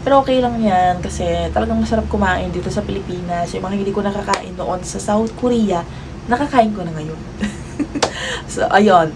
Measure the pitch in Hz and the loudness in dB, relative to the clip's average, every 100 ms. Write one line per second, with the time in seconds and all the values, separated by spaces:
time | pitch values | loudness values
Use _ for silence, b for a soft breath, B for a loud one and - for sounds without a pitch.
0 | - 277 262 254 247 233 220 185 180 180 | 6 4 6 2 2 2 2 4 4 2
1 | 190 - 175 170 165 214 226 226 220 226 | -2 -4 -2 0 0 0 0 0 2 0
2 | 214 214 196 180 185 180 180 208 202 196 | 0 0 2 2 -2 -4 -4 -4 -4 -6
3 | 190 180 175 175 175 190 185 202 196 196 | -4 -6 -4 -4 -2 -4 -4 -2 -2 0
4 | 202 196 202 196 - 180 170 185 180 - | -2 -2 -2 -2 -2 -8 -4 -4 -6 -6
5 | - 208 226 - 247 240 208 175 170 B | 0 0 0 -2 0 2 2 0 -4 B
6 | B B - 240 285 262 220 196 170 160 | B B -2 -2 2 4 2 0 -6 -6
7 | 151 165 - - 208 - - - 302 285 | -8 -10 -12 -8 -6 -6 -12 -8 -6 -2
8 | - B 508 B - - - 196 214 180 | -2 B -6 B -8 -2 4 6 8 8
9 | 160 | 6